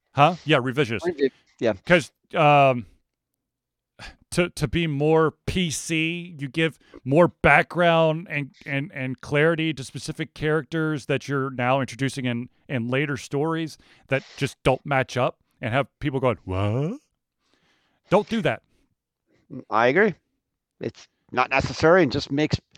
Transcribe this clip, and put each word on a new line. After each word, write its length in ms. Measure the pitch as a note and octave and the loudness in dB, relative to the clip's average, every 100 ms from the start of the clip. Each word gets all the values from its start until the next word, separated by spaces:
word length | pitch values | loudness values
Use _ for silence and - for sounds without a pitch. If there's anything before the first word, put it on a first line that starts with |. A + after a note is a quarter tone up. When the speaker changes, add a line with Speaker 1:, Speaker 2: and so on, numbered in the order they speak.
| _ | _
Speaker 1:
Huh? 220 | - D3+ F3 C#3+ | 2 2 2 0
Yeah, 120 | D3+ | 0
revisionist. 440 | B2+ B2 A#2+ A2+ | 0 -2 -2 -2
Speaker 2:
Revi-, 300 | E4+ F3+ C3 - _ - | -6 -2 -2 -2 _ -4
yeah. 140 | A#2 F#2+ - | -2 -2 2
Speaker 1:
'Cause, 260 | F3 B2 _ _ G3 | 2 2 _ _ 2
um, 500 | D3+ D3 C#3 B2 G#2 _ _ _ _ _ _ _ _ _ _ - - - _ | 6 6 6 2 -6 _ _ _ _ _ _ _ _ _ _ -20 -20 -20 _
to, 180 | - F3 | -2 -2
to 160 | - C#3 | -2 -4
be 180 | E3+ E3 | -2 -2
more 480 | C#3+ D3+ D#3+ D#3 - - | 0 2 4 2 -2 -4
P 240 | F#3+ F3 | -2 -2
C, 640 | B2 - D#3+ D#3+ F3 F3 D#3+ | -4 -4 -4 -4 -6 -12 -12
you 100 | C#3 | -8
give 300 | D#3 D#3+ - _ - | -2 -2 -4 _ -12
more 240 | B2+ D3 E3+ | 0 4 4
background 1000 | - D#3+ D3 E3 E3+ E3+ E3 D#3+ D#3 F3 | 4 4 4 4 2 4 4 2 0 -6
and, 220 | D3+ C#3 - D#3+ | -8 -8 -12 -8
and, 260 | C#3 C#3 | -6 -6
and 260 | - C3 B2+ | -8 -8 -8
clarity 540 | - C#3+ D#3 E3 D#3+ | -4 2 2 2 -2
to 100 | C3+ | -4
specific 520 | B2+ C3+ - D#3 D#3 - | -10 -12 -10 -10 -10 -6
characters 720 | D3+ D#3 C3 E3 D#3 D3+ - | -2 -2 -2 -4 -2 -4 -2
that 200 | C3+ - | -4 -2
you're 220 | C#3 C3+ | -4 -4
now 320 | B2 B2 C3+ | -2 0 0
introducing 440 | B2+ A2+ C3+ C#3 B2+ | -2 -4 -4 -2 -4
in, 240 | A#2 B2 _ - | -4 -8 _ -8
in 180 | B2+ A#2 | -6 -2
later 280 | C3 D3 C3+ | -2 -2 -6
stories 600 | - C#3+ D#3 D#3+ D#3+ - _ _ - | -6 -4 -2 -4 -6 -12 _ _ -4
that 140 | C3 - - | -4 -4 -6
just 240 | C#3 - | -6 -2
don't 220 | - B2+ - | 0 0 0
match 320 | C3+ B2+ B2+ | -2 -2 -2
up 220 | C3+ - _ _ | -4 -4 _ _
and 140 | A2+ | -4
have 140 | B2+ C3 - | -2 -4 -6
people 200 | C#3+ C3 | -6 -2
going, 180 | B2+ G#2 - | -2 -2 -4
"What?" 540 | F#2 G#2 A#2 D3+ C4+ _ _ _ _ _ _ _ _ _ _ - | -2 -2 -2 -4 -6 _ _ _ _ _ _ _ _ _ _ 0
Don't 180 | G3+ - | 0 0
do 120 | A3+ | -2
that. 180 | D3+ A2 _ _ _ _ _ _ _ _ _ C3 - | -2 -4 _ _ _ _ _ _ _ _ _ -18 -4
Speaker 2:
I 180 | G#2 B2 | 2 4
agree. 260 | D3+ G#3+ - _ _ _ _ _ - | 4 2 -2 _ _ _ _ _ -12
It's 280 | A#2+ - - _ _ | -10 -10 -20 _ _
not 180 | A#2+ B2+ | -2 0
necessary 540 | C3+ C3 C3 D#3 F#3 | 0 -2 2 4 6
and 80 | D3 | 4
just 200 | D3 - | 0 -4
makes, 280 | C#3 D3+ - _ | -2 -2 -2 _